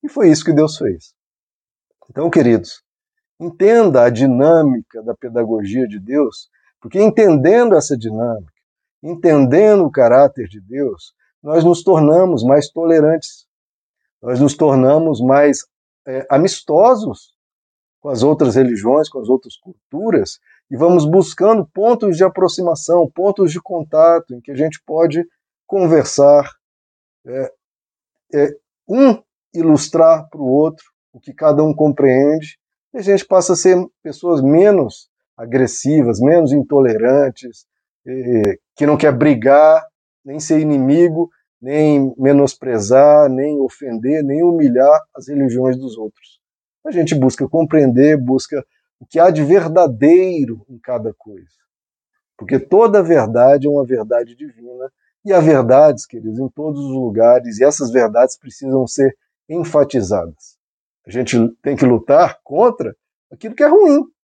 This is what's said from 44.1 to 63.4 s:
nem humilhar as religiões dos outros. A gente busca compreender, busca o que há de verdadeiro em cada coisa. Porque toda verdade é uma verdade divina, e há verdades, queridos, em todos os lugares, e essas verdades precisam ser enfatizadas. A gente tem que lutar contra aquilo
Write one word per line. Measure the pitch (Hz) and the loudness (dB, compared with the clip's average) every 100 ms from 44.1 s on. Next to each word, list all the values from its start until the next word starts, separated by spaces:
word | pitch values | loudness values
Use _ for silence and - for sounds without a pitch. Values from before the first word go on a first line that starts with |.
| 156 | -4
nem | 143 143 | -4 0
humilhar | 175 170 143 123 135 151 - | 0 2 0 2 2 2 -2
as | - 131 | -20 -10
religiões | 143 135 120 131 127 | -4 -2 -2 -4 -4
dos | 131 110 | -10 -14
outros. | 107 _ _ _ _ _ _ _ | -16 _ _ _ _ _ _ _
A | 302 | -8
gente | 185 156 | -4 -2
busca | 151 131 - 135 | 0 -2 -2 -6
compreender, | 165 160 160 139 123 147 151 | -4 0 0 2 2 2 2
busca | 123 131 - 143 - _ _ _ | -2 -4 -4 -12 -12 _ _ _
o | 123 | -8
que | 165 | 2
há | 175 | 2
de | 156 | 2
verdadeiro | 143 190 165 165 165 113 143 175 185 170 127 110 _ | 2 2 2 0 0 2 4 4 2 -4 -6 -10 _
em | 120 | -20
cada | - 120 110 | -10 -8 -8
coisa. | 101 110 98 _ _ _ _ _ _ _ _ _ _ | -12 -20 -20 _ _ _ _ _ _ _ _ _ _
Porque | 98 139 | -6 -6
toda | - 190 226 202 | 0 2 4 2
verdade | 170 160 110 117 123 143 143 | 2 0 0 2 4 4 2
é | |
uma | 143 | -2
verdade | 127 123 110 120 117 | -2 -6 -4 -4 -6
divina, | 120 147 113 117 123 127 _ _ _ | -14 -20 _ -20 -18 -18 _ _ _
e | 202 | 0
há | 185 | 2
verdades, | 156 143 120 131 151 120 - | 4 2 4 6 4 2 -8
queridos, | 117 110 110 | -14 -12 -10
em | 131 | -10
todos | - 156 143 | -8 -10 -8
os | 139 | -8
lugares, | 131 123 107 117 123 120 107 | -6 -6 0 2 2 0 0
e | |
essas | 135 147 131 | 0 0 -2
verdades | 123 113 113 131 - | 0 0 0 0 -2
precisam | 135 - 135 131 127 | -20 -16 -4 -4 -4
ser | - 135 - _ _ _ | -2 -2 -2 _ _ _
enfatizadas. | 165 160 151 143 127 92 101 85 - - _ _ _ _ _ - | -10 -4 -2 -2 -2 -4 -6 -6 -16 -20 _ _ _ _ _ -14
A | |
gente | 110 123 123 117 - | -10 -4 -2 -2 -4
tem | 156 131 | -8 -2
que | |
lutar | 127 117 - 143 175 - | 0 0 2 2 2 -4
contra | _ 147 233 233 110 - _ _ _ | _ -2 -2 -2 -12 -12 _ _ _
aquilo | - | -20